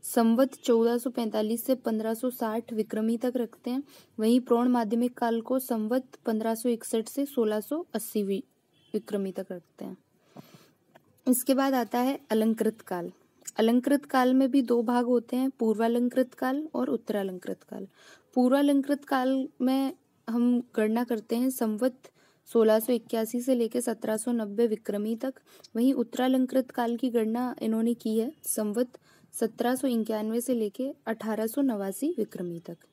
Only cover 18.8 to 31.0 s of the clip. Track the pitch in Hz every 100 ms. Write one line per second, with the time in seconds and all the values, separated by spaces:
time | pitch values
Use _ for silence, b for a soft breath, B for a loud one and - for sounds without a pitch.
18.8 | 277 285 - 269 254 269 262 _ 254 262
19.8 | 269 - _ _ - 233 240 240 - -
20.8 | 214 226 240 226 208 233 262 254 226 214
21.8 | 247 - - b b b - 233 220 220
22.8 | 220 240 - 226 220 240 247 254 226 247
23.8 | 240 226 214 220 - 240 214 202 233 214
24.8 | - 208 214 226 262 262 B B B 220
25.8 | 254 262 233 - 254 262 254 262 254 -
26.8 | 233 233 262 233 220 226 247 - 226 220
27.8 | 226 240 220 220 233 320 - - 214 208
28.8 | 247 - b b b - 226 - 240 262
29.8 | 277 233 220 220 214 226 240 247 208 -
30.8 | 262 -